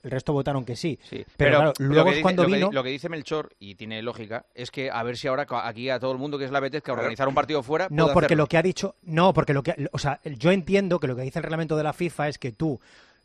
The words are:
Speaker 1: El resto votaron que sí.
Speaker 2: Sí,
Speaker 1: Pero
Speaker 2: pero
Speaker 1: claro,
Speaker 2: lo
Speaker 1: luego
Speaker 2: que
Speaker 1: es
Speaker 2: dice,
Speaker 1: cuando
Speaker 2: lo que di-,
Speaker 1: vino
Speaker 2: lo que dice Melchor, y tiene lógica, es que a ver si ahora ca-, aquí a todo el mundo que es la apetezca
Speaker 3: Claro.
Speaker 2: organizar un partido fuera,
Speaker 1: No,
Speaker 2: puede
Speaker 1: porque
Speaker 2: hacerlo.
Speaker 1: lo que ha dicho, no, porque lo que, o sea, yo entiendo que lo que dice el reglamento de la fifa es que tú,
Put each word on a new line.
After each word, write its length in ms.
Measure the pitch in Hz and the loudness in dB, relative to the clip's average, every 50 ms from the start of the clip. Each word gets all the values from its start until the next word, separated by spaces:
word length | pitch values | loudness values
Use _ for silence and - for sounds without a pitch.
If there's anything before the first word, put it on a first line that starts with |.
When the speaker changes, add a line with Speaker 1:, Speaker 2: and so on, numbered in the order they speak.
| _ | _
Speaker 1:
El 80 | 131 | -4
resto 200 | 131 131 - - | -6 -4 -2 0
votaron 320 | 151 139 131 147 143 135 123 | 0 0 0 0 -2 -2 -2
que 120 | 117 120 | -4 -8
sí. 240 | - - 170 131 - | -4 -4 -4 -4 -6
Speaker 2:
Sí, 140 | _ - - | _ -14 -12
Speaker 1:
Pero 100 | 107 104 - _ | -12 -12 -12 _
Speaker 2:
pero 200 | - 143 143 151 | 2 4 6 6
Speaker 1:
claro, 160 | 143 151 156 135 - | 6 6 4 2 0
Speaker 2:
lo 60 | 139 139 | 0 4
Speaker 1:
luego 160 | 143 156 151 | 6 6 6
Speaker 2:
que 60 | 147 | 6
Speaker 1:
es 60 | 143 151 | 4 4
Speaker 2:
dice, 40 | |
Speaker 1:
cuando 200 | 160 185 185 180 175 | 2 2 4 4 4
Speaker 2:
lo 40 | 180 | 4
que 60 | 190 | 4
di-, 60 | - | 2
Speaker 1:
vino 100 | 180 202 | 2 2
Speaker 2:
lo 100 | 214 135 127 | 0 0 -2
que 60 | 127 | -2
dice 180 | 139 143 - 170 | -4 -6 -6 -8
Melchor, 420 | 165 156 131 - 160 151 151 - _ _ | -8 -8 -6 -4 -4 -4 -4 -6 _ _
y 160 | 101 101 98 | -18 -18 -14
tiene 260 | _ 110 110 110 110 | _ -10 -8 -8 -6
lógica, 440 | 110 120 110 110 113 101 110 123 - _ _ | -6 -6 -8 -8 -10 -10 -10 -10 -10 _ _
es 160 | - 123 - | -12 -12 -10
que 180 | - 143 131 135 | -8 -6 -6 -4
a 140 | - 117 | -4 -4
ver 140 | 113 120 123 | -4 -4 -6
si 100 | 117 - | -4 -4
ahora 200 | 139 131 135 143 | -2 -2 -2 -2
ca-, 200 | - 123 120 92 | -4 -4 -4 -4
aquí 240 | 117 110 110 123 131 | -6 -8 -6 -4 -4
a 80 | 131 120 | -2 -2
todo 140 | 123 131 | -2 -2
el 60 | 131 127 | -2 -2
mundo 200 | 135 147 147 139 | -4 -6 -4 -6
que 60 | 139 | -6
es 80 | 131 | -2
la 60 | 139 139 | -2 0
apetezca 320 | 135 135 123 151 - - | -2 0 -4 -6 -4 -4
Speaker 3:
Claro. 80 | 127 117 | -4 -2
Speaker 2:
organizar 260 | 120 127 113 110 135 | -2 -4 -2 0 0
un 80 | 135 135 | 2 2
partido 300 | 147 139 123 156 143 120 | 0 0 0 -2 -2 -2
fuera, 240 | 120 151 160 185 190 | 0 -2 -2 0 0
Speaker 1:
No, 140 | 147 151 165 | 2 2 4
Speaker 2:
puede 100 | 147 139 | 6 6
Speaker 1:
porque 120 | 175 156 | 4 4
Speaker 2:
hacerlo. 180 | 143 170 151 151 | 4 4 2 2
Speaker 1:
lo 40 | - | 2
que 80 | - | 2
ha 60 | 165 | 2
dicho, 320 | 165 185 - - - 196 - _ | 2 2 -2 -2 -6 -8 -8 _
no, 320 | _ 175 156 160 180 190 156 | _ -4 0 4 4 4 4
porque 180 | 151 143 - | 4 2 2
lo 120 | 147 143 120 | 0 0 0
que, 240 | 156 165 147 139 - | -2 -4 -4 -6 -6
o 80 | - 147 | -4 -4
sea, 220 | - 143 139 - | -2 -2 -4 -4
yo 300 | _ 165 143 113 113 170 | _ -12 -10 0 2 4
entiendo 480 | 190 202 156 - 190 196 202 185 175 170 | 4 4 2 2 2 2 2 2 0 0
que 80 | - 131 | 0 -2
lo 80 | 127 | -2
que 60 | 120 | -4
dice 180 | 131 135 - 165 | -6 -6 -6 -6
el 20 | |
reglamento 340 | 151 160 160 160 165 147 156 | -4 -4 -2 -4 -2 0 0
de 60 | 151 | 0
la 100 | 151 151 | 0 -2
fifa 360 | 135 - 175 165 - - 147 151 | -2 -2 -4 -4 -2 -2 -4 -4
es 100 | 143 - | -4 -6
que 140 | - 127 | -8 -10
tú, 280 | 110 _ 160 160 135 107 _ _ - - - _ _ _ | -4 _ -2 -2 -2 -4 _ _ -20 -20 -20 _ _ _